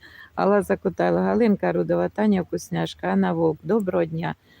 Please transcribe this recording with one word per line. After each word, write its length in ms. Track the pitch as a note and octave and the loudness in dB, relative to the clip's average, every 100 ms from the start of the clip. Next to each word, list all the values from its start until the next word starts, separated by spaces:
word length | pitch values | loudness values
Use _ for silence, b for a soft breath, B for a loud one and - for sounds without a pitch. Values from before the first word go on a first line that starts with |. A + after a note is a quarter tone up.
<laughs> 340 | - - - | -20 -20 -12
Алла 280 | - F#3 G#3 | -2 2 2
Закутайла, 580 | F3+ F#3+ F#3+ E3+ F3 F3 | 0 -2 -4 0 0 2
Галинка 520 | F#3 G#3 A#3 G3 F3+ | 2 2 2 2 0
Рудова, 360 | F3 E3 F3 F3+ | 0 0 0 -2
Таня 340 | - G#3+ F#3+ | 0 0 2
Вкусняшка, 640 | E3+ F3 - E3 E3 - F3+ | -2 -8 -6 -4 -4 -6 -2
Анна 260 | G3 F#3 | 0 0
Вовк, 260 | E3 D#3+ D#3 | 2 0 -2
доброго 420 | D#3 A3+ F#3 F3+ | -2 -2 0 -2
дня. 300 | E3 D#3+ E3 - b b | -2 -4 -6 -8 b b